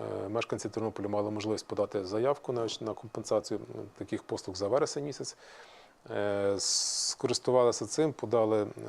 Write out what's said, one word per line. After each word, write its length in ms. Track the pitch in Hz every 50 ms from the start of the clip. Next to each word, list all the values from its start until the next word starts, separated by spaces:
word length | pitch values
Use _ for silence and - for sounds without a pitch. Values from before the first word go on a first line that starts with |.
| 107 107 101 101 98
е, 40 | 98
мешканці 400 | 107 117 113 - - 104 - 110
Тернополя 380 | - 113 110 110 - - 101 101
мали 240 | 101 104 104 107
можливість 360 | 107 107 101 107 107 95 - -
подати 380 | 107 101 101 101 - 104 95
заявку 480 | 92 101 110 120 139 143 - - - 127
на, 140 | 120 117 107 - -
на 120 | 117 110 101
компенсацію, 680 | - - 107 - 117 107 - 120 107 - - 110 104
м, 60 | 113 120 113 107 104 98 - -
таких 260 | 101 - 110 104 -
послуг 320 | - 117 98 - - 92
за 120 | 92 101 98
вересень 360 | 120 143 170 - - 151 143
місяць. 320 | 147 139 - 135 - - - - - - - - - - - - - - _ - -
Е, 440 | 110 104 101 104 101 101 101 101 101 95
скористувалися 1300 | - - - - - - - - - - - - - 120 123 - - - 127 127 120 120 113 - 117
цим, 280 | 107 - - 156 151 131
подали, 480 | - - 107 120 117 110 107 110 107 104 - - - 110